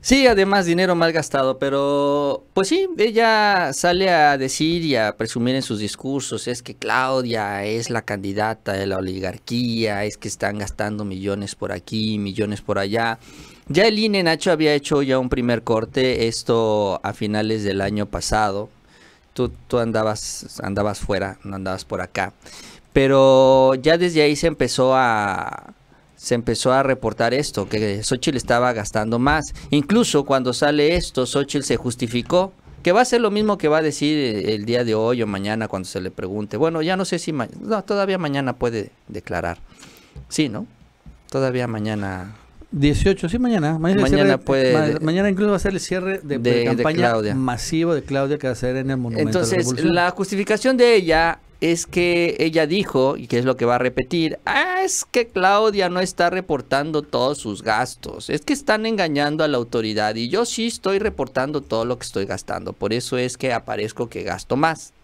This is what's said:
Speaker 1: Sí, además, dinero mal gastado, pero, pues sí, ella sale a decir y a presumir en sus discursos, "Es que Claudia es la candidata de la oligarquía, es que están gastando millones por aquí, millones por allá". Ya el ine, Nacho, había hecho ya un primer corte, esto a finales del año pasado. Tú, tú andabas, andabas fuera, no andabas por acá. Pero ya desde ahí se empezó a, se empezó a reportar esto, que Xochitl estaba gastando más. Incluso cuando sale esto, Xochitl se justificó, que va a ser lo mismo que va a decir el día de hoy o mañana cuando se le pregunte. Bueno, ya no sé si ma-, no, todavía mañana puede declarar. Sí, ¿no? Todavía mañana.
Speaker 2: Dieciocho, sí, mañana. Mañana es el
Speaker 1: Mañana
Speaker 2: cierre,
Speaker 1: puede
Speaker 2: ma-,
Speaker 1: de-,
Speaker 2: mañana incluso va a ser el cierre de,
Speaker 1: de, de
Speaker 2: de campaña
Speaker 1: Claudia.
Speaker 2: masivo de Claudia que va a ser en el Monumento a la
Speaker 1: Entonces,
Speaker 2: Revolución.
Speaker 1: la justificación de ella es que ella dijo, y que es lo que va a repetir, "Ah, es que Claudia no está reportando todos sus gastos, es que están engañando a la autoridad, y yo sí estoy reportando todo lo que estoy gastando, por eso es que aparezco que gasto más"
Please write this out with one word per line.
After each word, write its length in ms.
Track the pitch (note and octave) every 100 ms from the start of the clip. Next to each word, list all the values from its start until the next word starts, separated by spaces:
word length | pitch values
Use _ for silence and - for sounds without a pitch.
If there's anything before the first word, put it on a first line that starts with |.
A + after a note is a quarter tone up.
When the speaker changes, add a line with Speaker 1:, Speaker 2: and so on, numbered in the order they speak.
Speaker 1:
Sí, 260 | - C4+ B3+
además, 380 | G#3 G3 G3 F3
dinero 300 | E3+ F#3 F3
mal 180 | E3
gastado, 440 | D#3+ C#3+ C#3 C3 C3
pero, 840 | C#3 C#3 C#3 C#3+ C#3+ C#3+ C#3+ C3+ _
pues 140 | - F#3+
sí, 220 | E4+ F#4+ E4
ella 760 | G#3+ A3 A3+ A3 G#3 G3 D#3+
sale 380 | C3+ F3 F3+ F#3+
a 280 | E3+ D3 C#3+
decir 460 | C3 - D#3 F3
y 140 | E3 B2+
a 180 | G#2+ -
presumir 400 | A2 B2 A#2+ C3
en 60 |
sus 180 | B2 G#2+
discursos, 720 | G#2 - C3 C#3 B2+ A2 -
"Es 120 | A#2+
que 140 | B2 -
Claudia 880 | A2+ A#2 C3 C3 B2 A2+ G2+ G2+
es 260 | G2+ A2+ A#2
la 120 | A#2
candidata 720 | - G#2 G2 G2 G#2+ A2 -
de 120 | G2 G2
la 120 | F#2+
oligarquía, 1040 | F#2+ F#2 F#2 F2+ - A#2 A#2+ A2+ A2 G2+
es 140 | G#2+ -
que 100 | G#2+
están 300 | - G#2 G#2
gastando 480 | G2 - G#2 G#2+ G#2
millones 500 | F#2 G2 G2+ G2 -
por 160 | G2
aquí, 480 | F#2+ - A2 G#2+ G#2+
millones 400 | G2+ F#2+ G#2 G2+
por 200 | - G2
allá". 400 | G2 A2 A#2 A2+ - - - - -
Ya 180 | C#3 A3
el 100 | G#3+
ine, 260 | A3 G3+
Nacho, 280 | E3+ D#3+ G3
había 220 | D#3+ D#3
hecho 280 | D3 C#3+ D3
ya 160 | C#3 C3
un 100 | B2+
primer 340 | C3 B2 A#2
corte, 640 | A#2 A2+ A2+ - C3 A#2 A2+
esto 720 | A2+ - A#2 A2 G#2+ G2+ F2+
a 120 | G2
finales 500 | G#2 G#2 G#2+ A2 A2
del 160 | G2+ G2
año 260 | G2 G#2 G2+
pasado. 600 | - - G#2+ G#2+ G2 A2 _ _ _ - _ _
Tú, 200 | - B2 - -
tú 100 | B2
andabas, 800 | A#2 A2 A2 A2 - - - -
andabas 380 | F#2+ G2 G#2 G2
fuera, 380 | - G2 G2 F#2+ G2+
no 100 | G2
andabas 300 | F#2+ F#2+ -
por 160 | G2
acá. 320 | F2+ - F#2 - - - - - _
Pero 840 | - C3+ C3+ C3+ C3 C3 C3+ C3 C3
ya 220 | C#3 E3+
desde 240 | F3+ D#3+
ahí 140 | D3 D3
se 100 | E3
empezó 500 | D3+ B2+ - B2+ C3
a, 800 | B2 A2 G2+ F#2 - - - - _ _ _ _
se 200 | - A#2+
empezó 360 | A#2 A2+ C3
a 120 | B2+
reportar 500 | C3+ C3 A2+ G#2 A#2
esto, 340 | B2+ D3 - F#2+
que 360 | G#2+ G#2+ G2+
Xochitl 340 | A2 B2+ - C3
estaba 340 | - A#2+ B2
gastando 460 | A#2 G2+ A2 A2 A#2
más. 380 | C3 D#3 D3 - -
Incluso 540 | C#3+ C#3+ - - D3+ C3+
cuando 280 | C3+ B2+
sale 420 | A#2+ D3 D3 D3 F3
esto, 300 | E3 - B2
Xochitl 380 | C#3 C#3 D3
se 120 | C#3 A#2
justificó, 800 | B2 A#2+ A#2 A#2+ A#2 F3 F#3+ - - -
que 80 | -
va 100 | F#3+
a 40 | B3
ser 160 | A#3+
lo 100 | A3+
mismo 260 | G3+ G#3+ G#3
que 100 | D#3
va 120 | D#3
a 20 |
decir 640 | D#3 C#3+ D3 D3+ C3 G#2 F#2+
el 180 | G#2+ G#2
día 180 | A#2+
de 100 | A#2+
hoy 300 | A2 A2+ B2
o 20 | G#2+
mañana 420 | G2 G2 A2 G#2+
cuando 220 | G2 F#2
se 120 | F#2+
le 100 | F#2
pregunte. 440 | - F#2+ G#2 G#2 G#2+
Bueno, 280 | D#3+ E3
ya 120 | D#3+ F#3
no 80 |
sé 140 | F#3 F3
si 160 | E3+
ma-, 140 | D#3 A2+ -
no, 240 | - G#3+
todavía 360 | - G3+ G3 F#3+
mañana 340 | D#3 C#3 C3+
puede 380 | A#2+ B2 A#2 G2 _ _
declarar. 500 | G#2 - F2+ E2+ E2+ - - - - - - -
Sí, 180 | - D3+
¿no? 200 | G#2+ A3+ _ - _ - - _
Todavía 340 | C3+ C3 B2+ B2
mañana. 720 | A2 G#2+ G#2+ G2 F#2 F#2 G#2+ - - -
Speaker 2:
Dieciocho, 580 | E3 C#3+ C#3+ G3 F#3+ E3+
sí, 120 | A3+
mañana. 400 | B3 A3 D3+ D#3+
Mañana 220 | E3 G3
es 40 | C3+
el 60 |
Speaker 1:
Mañana 180 | - D3
Speaker 2:
cierre, 140 | C3+
Speaker 1:
puede 300 | - C3+ C3
Speaker 2:
ma-, 80 | B2
Speaker 1:
de-, 180 | D3+ D3+
Speaker 2:
mañana 300 | D#3 F3 G3+
incluso 180 | F#3+ G#3
va 80 | G3
a 20 |
ser 140 | G3+
el 60 | F#3+
cierre 400 | - F#3 F#3 G3
de, 180 | D3+ C#3
Speaker 1:
de, 140 | A#2+
de 80 | A#2+
Speaker 2:
de 60 | A#2
campaña 440 | A#2 C#3 D#3 A#2+
Speaker 1:
Claudia. 240 | A2+ G#2
Speaker 2:
masivo 640 | C3+ C3 A#2+ - E3 E3+ D#3
de 80 |
Claudia 340 | C3 C3+ C#3 D3
que 80 | C3+
va 80 |
a 20 | A#2+
ser 200 | B2+ C3
en 160 | C3
el 60 | C3+
Monumento 420 | A#2+ A#2 D3 F#3
a 20 |
la 60 | F3
Speaker 1:
Entonces, 100 | F#3 E3+
Speaker 2:
Revolución. 300 | B2+ D#3+ F3
Speaker 1:
la 160 | F3+
justificación 680 | F3+ F#3+ G3 G3+ G#3 B3+ C4
de 160 | A#3+
ella 460 | A3+ F3 D#3+ E3 - - - D#3+
es 160 | E3+ -
que 480 | - F3 F3 E3+ -
ella 280 | E3 D#3+ D3+
dijo, 480 | F3+ - C3+ C3 C3+
y 120 | A#2+
que 120 | A#2+
es 60 | B2+
lo 100 | B2+
que 80 | A#2+
va 100 | B2
a 40 |
repetir, 580 | B2+ B2 B2 F3 D#3+ - -
"Ah, 360 | C4 F4 F#4
es 220 | F#4+ - -
que 220 | B3+ A#3
Claudia 600 | - F#3 G3+ A3 G3+ F3+
no 140 | F3+
está 280 | F#3 - F3
reportando 760 | F#3 F#3 D3 A#2+ C3+ D3 D#3
todos 340 | D3 B2+ B2+ D3
sus 260 | A2+ G2
gastos, 640 | G#2 A2 B2 - - - -
es 120 | D3+
que 100 | -
están 340 | C#4+ - G#3+ A3
engañando 600 | A3 E3+ C#3+ D3 D3+ D#3
a 20 |
la 100 | C3
autoridad, 560 | A#2 A#2+ A2 G#2 G#2+ A2
y 120 | A#2+
yo 160 | F3+ A#3+
sí 220 | - A#3
estoy 320 | - F#3+ G3
reportando 600 | G#3+ - C3 - C3 D3+
todo 240 | - A2+ A#2
lo 120 | A#2+
que 80 | -
estoy 200 | - G2
gastando, 480 | F#2 - F#2 F#2
por 180 | G2 G2+
eso 260 | A2+ A#2+ B2+
es 200 | B2 B2
que 160 | C3
aparezco 560 | A#2 - G#2 G#2+ - A#2+
que 140 | -
gasto 340 | F#2+ F#2 - B2+
más" 340 | D#3+ D3+ - _